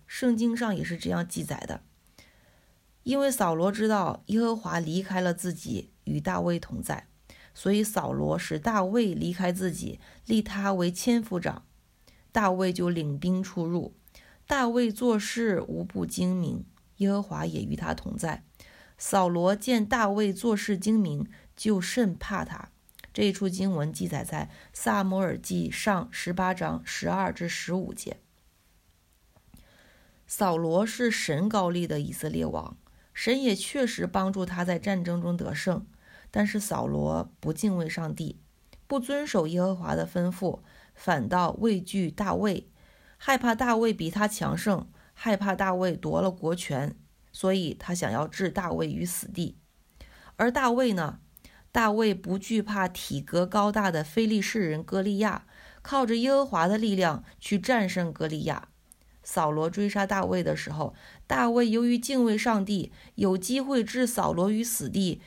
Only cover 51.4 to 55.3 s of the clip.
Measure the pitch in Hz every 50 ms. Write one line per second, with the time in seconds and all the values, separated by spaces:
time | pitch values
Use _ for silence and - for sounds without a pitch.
51.4 | - - - - - _ - 247 226 214 208 220 226 214 190 180 175 175 185 196
52.4 | 196 - 226 214 208 214 208 196 185 180 180 - - - 135 139 143 - - 175
53.4 | 180 180 - 208 202 208 208 214 202 190 165 156 151 - - 226 226 214 220 202
54.4 | 196 - - 220 190 160 151 156 165 - 185 190 190 208 202 196 214 202